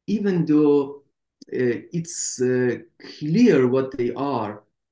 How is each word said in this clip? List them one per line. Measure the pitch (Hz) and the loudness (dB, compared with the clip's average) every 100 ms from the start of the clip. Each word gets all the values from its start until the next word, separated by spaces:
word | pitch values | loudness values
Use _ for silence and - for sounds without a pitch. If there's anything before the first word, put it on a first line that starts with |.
| - | -6
even | 214 202 175 156 | -2 0 0 2
though, | 151 151 143 139 143 _ _ _ _ - | 4 4 4 0 -8 _ _ _ _ -10
uh, | 127 123 107 - | -4 -2 -4 -6
it's, | 175 165 - - - | -8 -6 -6 -6 -2
uh, | 127 127 123 110 - _ - - | -2 0 0 -4 -10 _ -20 -10
clear | 151 196 240 143 127 | -2 4 4 4 4
what | 131 131 131 | 0 -2 -4
they | 120 | -4
are, | 120 139 123 104 107 _ _ _ | -4 -4 -4 -6 -10 _ _ _